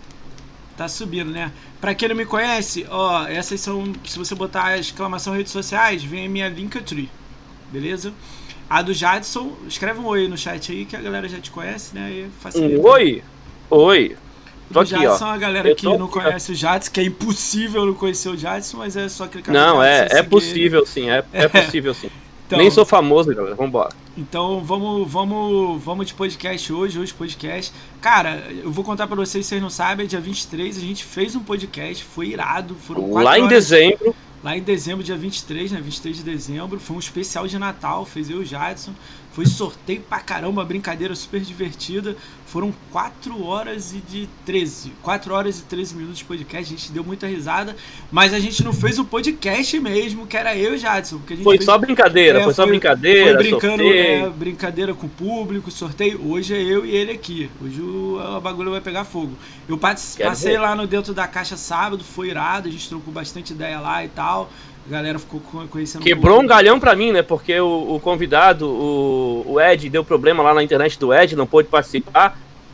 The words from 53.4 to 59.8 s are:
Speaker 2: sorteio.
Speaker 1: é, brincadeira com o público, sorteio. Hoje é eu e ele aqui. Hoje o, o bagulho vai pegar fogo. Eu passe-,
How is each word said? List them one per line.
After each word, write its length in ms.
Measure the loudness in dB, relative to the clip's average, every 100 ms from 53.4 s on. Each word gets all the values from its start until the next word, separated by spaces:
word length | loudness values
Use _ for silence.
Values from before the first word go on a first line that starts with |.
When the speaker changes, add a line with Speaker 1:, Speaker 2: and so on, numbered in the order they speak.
| 6 2 2 4
Speaker 2:
sorteio. 420 | 6 6 4 2 0
Speaker 1:
é, 40 |
brincadeira 640 | -4 -8 -6 -6 -4 -4
com 120 | -6 -10
o 40 |
público, 600 | -8 -6 -6 -6 -8 -8
sorteio. 500 | -10 -10 -2 -2 -2 -4
Hoje 240 | -4 -2
é 80 | -2
eu 240 | 0 0
e 60 | 0
ele 220 | 0 -2
aqui. 360 | -6 -10 -8 -8 -10
Hoje 180 | -12 -10
o, 380 | -8 -6 -6 -6 -6 -6
o 40 |
bagulho 320 | -6 -6 -6
vai 80 | -6
pegar 240 | -6 -8
fogo. 300 | -6 -6 -8 -10 -16 -16 -8
Eu 100 |
passe-, 380 | -2